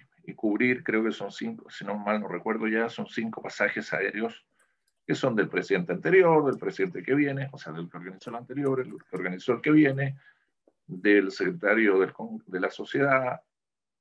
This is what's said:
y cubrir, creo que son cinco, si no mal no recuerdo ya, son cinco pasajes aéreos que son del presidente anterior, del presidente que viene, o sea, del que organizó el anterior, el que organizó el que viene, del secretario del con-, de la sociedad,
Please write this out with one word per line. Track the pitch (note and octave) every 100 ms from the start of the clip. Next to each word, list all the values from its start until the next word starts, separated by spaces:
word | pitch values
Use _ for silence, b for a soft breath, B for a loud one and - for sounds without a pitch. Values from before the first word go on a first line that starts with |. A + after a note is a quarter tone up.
| _ _
y | - -
cubrir, | A2 G#2 B2 B2
creo | - A2
que | A2+
son | - G2+
cinco, | - A2+ A2+ -
si | - G2
no | G#2
mal | G2+ G#2+
no | F#2+
recuerdo | F2 A2+ A2 A2
ya, | A2 A#2
son | A#2 G#2+
cinco | - A2+ -
pasajes | - - G#2 G#2+ -
aéreos | D#2+ G2 G#2 A2+ - _ _ _ _ _ _ -
que | D3
son | C3+ A2
del | F2
presidente | F2+ F2 F#2+ F2
anterior, | F2 D#3+ F#3+ E3+ D#3+ C#3+
del | -
presidente | F#2+ - F#2+ F#2+
que | F#2 C#3+
viene, | C#3+ C#3 C#3
o | -
sea, | D#2+
del | D#2+ E2+
que | E2+
organizó | F2+ F#2+ B2
el | A#2
anterior, | B2 C3+ C#3 B2+
el | B2 -
que | - F#2
organizó | F#2 F#2 -
el | A#2
que | D3+
viene, | D3+ D3 C3+ C#3 - b b b _ _ _ -
del | F2+ G#2 G#2 F#2+
secretario | - F2+ F2 G2+ G#2+ G#2+ F#2+
del | F#2
con-, | - A2+ A2 -
de | F#2
la | F#2+
sociedad, | - G#2 C#3 C#3 C3 B2+ - _ _ _ _ _ _